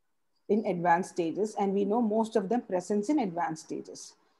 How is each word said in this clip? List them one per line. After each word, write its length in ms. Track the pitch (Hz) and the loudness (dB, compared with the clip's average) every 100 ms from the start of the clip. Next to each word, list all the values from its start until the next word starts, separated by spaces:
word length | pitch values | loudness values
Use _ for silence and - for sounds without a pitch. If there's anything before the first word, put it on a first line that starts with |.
| _ _ _ _ - | _ _ _ _ 0
in 160 | 208 214 | 0 2
advanced 460 | 180 175 170 - | 0 4 4 2
stages, 440 | - 165 165 214 - | -2 -2 0 -2 0
and 140 | 196 | 0
we 120 | 196 202 | 2 2
know 160 | 226 | 2
most 340 | 220 220 220 220 | 2 2 2 0
of 140 | 190 | 0
them 120 | 240 | -2
presents 460 | - 185 - 208 208 | 0 -4 0 -2 2
in 100 | 302 | 2
advanced 460 | 214 165 160 160 - | 0 -2 -4 -4 -8
stages. 480 | 143 135 - - - _ | -10 -10 -14 -16 -20 _